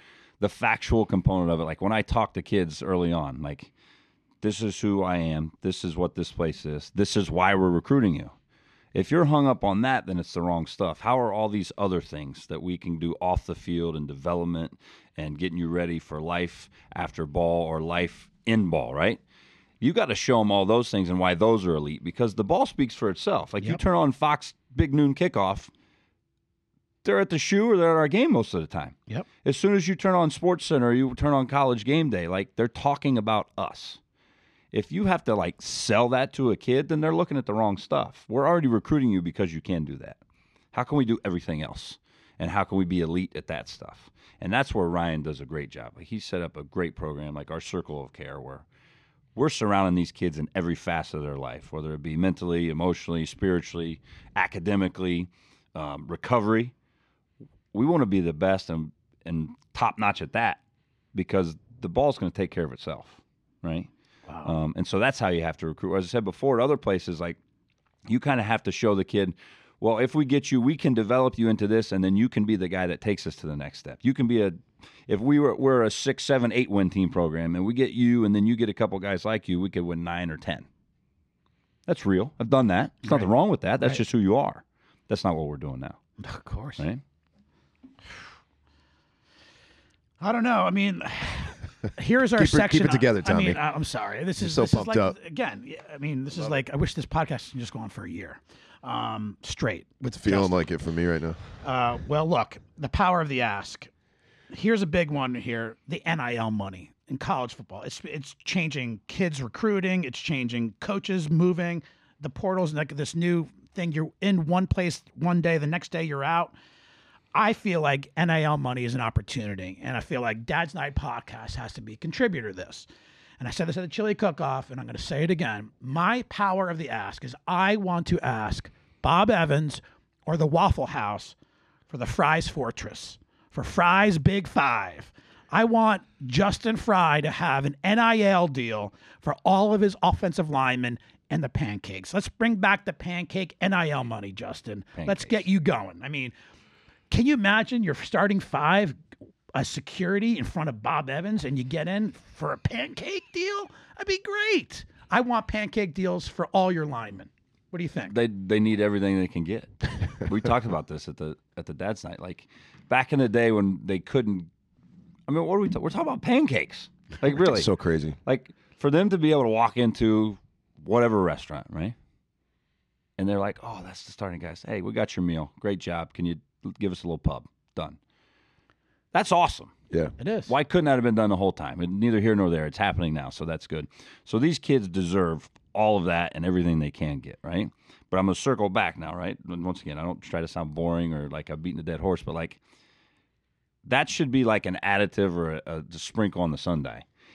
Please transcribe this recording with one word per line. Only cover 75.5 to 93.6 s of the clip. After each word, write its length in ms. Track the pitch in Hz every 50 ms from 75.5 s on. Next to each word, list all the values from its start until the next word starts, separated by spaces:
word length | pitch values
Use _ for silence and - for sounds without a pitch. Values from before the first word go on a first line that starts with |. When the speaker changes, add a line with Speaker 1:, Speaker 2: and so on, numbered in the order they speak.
| -
Speaker 1:
we're 260 | - 135 135 131 123
a 80 | 113 107
six, 340 | - - - 139 131 - -
seven, 280 | - 139 131 120 117
eight 180 | 104 123 127 -
win 180 | 101 101 95 87
team 220 | - 98 95 87
program, 440 | - 90 85 80 78 82 82 82 85
and 120 | 87 92
we 80 | 107 120
get 160 | 123 131 -
you, 340 | - 120 120 120 120 120 113
and 100 | 104 104
then 120 | 104 101
you 100 | 113 120
get 120 | 110 117 107
a 40 | 98
couple 240 | - 117 98 98 98
guys 280 | 92 101 95 87 -
like 200 | 107 110 107 - -
you, 120 | 90 87
we 80 | 95 95
could 140 | - 92
win 200 | 87 85 85 82 85
nine 260 | 85 85 87 90 85
or 80 | 78 76
ten." 260 | - - 78 - - - _ _ _ _ _ _ _ _ _ _ _ _ _ _ _ _ _ _ _ _ _ _ _
That's 200 | - 170 - -
real. 260 | 98 95 92 107 147 - -
I've 80 | 117 113
done 200 | 135 135 127 104
that. 240 | 90 95 127 - - _
There's 80 | - 110
nothing 180 | 160 135 101 90
Speaker 2:
Right. 60 | 110
Speaker 1:
wrong 140 | 135 175 214
with 100 | 165 -
that. 160 | - 92 117 131
That's 100 | - 127
Speaker 2:
Right. 80 | 135 -
Speaker 1:
just 140 | 113 -
who 60 | - 117
you 160 | 101 95 104
are. 280 | 135 143 - - - - _ _ _ _ _ _ _ _ -
That's 140 | 104 -
not 140 | - 95 85
what 120 | 80 78 73
we're 100 | 73 69
doing 220 | 76 69 65 64
now. 180 | 67 - - _ _ _ _ - -
Speaker 2:
Of 200 | - - - -
course. 340 | - - - 123 143 - -
Speaker 1:
Right? 200 | 143 82 113 139 139 _ _ _ _ _ _ _ _ _ _ _ _ _ _ _ - - _ _ - - - - - - - - _ _ _ _ _ _ _ _ _ _ _ _ _ _ _ _ _ _ _ _ _ _ _ _ _ _ _ _ _ _ _ _ _ _ _ _
Speaker 2:
I 120 | 165 196
don't 100 | 240 240 226
know. 180 | 247 233 214
I 80 | 190 180
mean, 320 | 185 202 196 202 185 - - - - - - - - - - -
<sighs> 500 | - - - - - _ - 104 - -
here's 340 | - 135 226 262 262 196
our 80 | 240 220
Speaker 3:
Keep 80 | 156 143
it, 20 |
Speaker 2:
section. 280 | - 151 - - - 156
Speaker 3:
keep 80 | 147 -
it 40 |
together, 300 | 127 120 123 123 110 98 80
Speaker 2:
I 80 | - 98
mean, 120 | 104 95 90 87
Speaker 3:
Tommy. 40 |
Speaker 2:
I, 140 | -